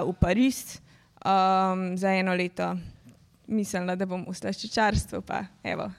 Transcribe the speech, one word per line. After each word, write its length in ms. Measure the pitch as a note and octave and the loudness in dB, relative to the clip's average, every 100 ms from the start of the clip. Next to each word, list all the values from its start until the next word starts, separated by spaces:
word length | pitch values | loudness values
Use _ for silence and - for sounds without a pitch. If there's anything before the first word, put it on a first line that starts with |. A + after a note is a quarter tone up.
v 120 | D#3 F3+ | 2 2
Pariz, 640 | F3 G#3+ C4 - - - - - _ - | 4 4 2 0 -8 -16 -20 -20 _ -6
ehm, 680 | - F#3+ F#3+ F#3+ F#3+ F#3 F#3 F3+ | 2 4 4 4 2 0 -2 0
za 200 | G3 F#3+ | 2 2
eno 160 | F#3 | 2
leto. 440 | F3+ F3+ F3+ F3 F3+ E3+ - - - _ _ - | 0 0 -2 -4 -4 -8 -18 -20 -20 _ _ -4
Mislila, 480 | A3 G3+ F#3 F3+ F3+ | -2 -2 -2 -2 -2
da 100 | F#3+ | -2
bom 160 | F3+ | -4
v 80 | F3 | -6
slaščičarstvu, 880 | F3+ F#3+ G3 G#3+ - G#3+ G#3+ - - | -6 -6 -6 -4 2 2 2 0 -6
pa 220 | - - F#3+ - | -4 -6 -6 -10
evo, 320 | - - G3+ | -6 -6 -6